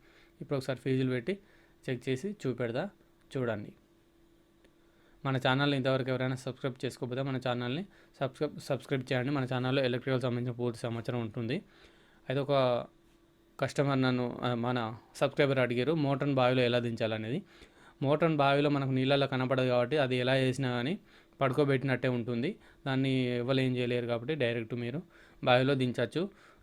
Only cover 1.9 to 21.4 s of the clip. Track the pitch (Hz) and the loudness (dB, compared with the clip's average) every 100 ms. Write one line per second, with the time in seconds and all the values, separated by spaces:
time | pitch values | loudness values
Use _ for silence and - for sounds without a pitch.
1.9 | 123 135 131 202 208 135 120 120 123 196 | -6 -2 -4 -4 -6 -6 -4 -4 -4 -6
2.9 | - _ _ _ 135 120 104 107 - _ | -10 _ _ _ -4 -2 -4 -8 -18 _
3.9 | _ _ _ _ _ _ _ _ _ _ | _ _ _ _ _ _ _ _ _ _
4.9 | _ _ - 139 131 131 131 143 139 131 | _ _ -8 -2 0 2 2 2 2 0
5.9 | 131 123 127 131 131 131 123 135 120 127 | 0 0 -2 -2 -4 -8 -6 -8 -6 -8
6.9 | - 123 127 139 131 127 123 123 147 202 | -6 -6 -4 -4 -4 -2 -2 -2 -4 -8
7.9 | - - - 131 - 147 - - 131 - | -16 -20 -6 -6 -4 -6 -6 -4 -4 -2
8.9 | 139 - 127 127 147 127 127 127 139 127 | -4 0 -2 0 -2 -2 -2 0 0 0
9.9 | 123 135 127 123 120 123 120 120 113 120 | -2 0 0 0 -2 -4 -2 -4 -4 -6
10.9 | 117 113 120 113 120 113 175 - - - | -4 -4 -4 -4 -6 -4 -4 -8 -20 -20
11.9 | - _ - - 135 135 139 127 120 - | -20 _ -20 -4 -4 2 2 4 0 -4
12.9 | _ _ _ _ _ _ - 131 - 139 | _ _ _ _ _ _ -6 -4 0 2
13.9 | 135 131 123 123 - 127 120 120 123 110 | 4 2 2 -2 -2 -2 0 0 -2 -4
14.9 | 117 - - 143 - 139 131 120 120 123 | -8 -14 -2 -2 2 2 4 2 2 0
15.9 | 165 139 135 143 131 123 127 120 120 117 | 2 0 0 0 4 4 4 4 2 0
16.9 | 113 110 110 110 160 - - - - - | -2 -2 -2 -4 -6 -8 -20 -20 -20 -20
17.9 | - 135 151 165 151 139 139 147 143 135 | -4 0 4 4 4 4 4 4 2 0
18.9 | 131 131 139 135 127 127 131 127 123 120 | 2 4 4 2 0 0 2 4 2 2
19.9 | 151 131 127 123 135 131 131 127 120 131 | 2 2 2 2 4 2 0 -2 -2 -2
20.9 | 196 - - _ - | -4 -10 -20 _ -2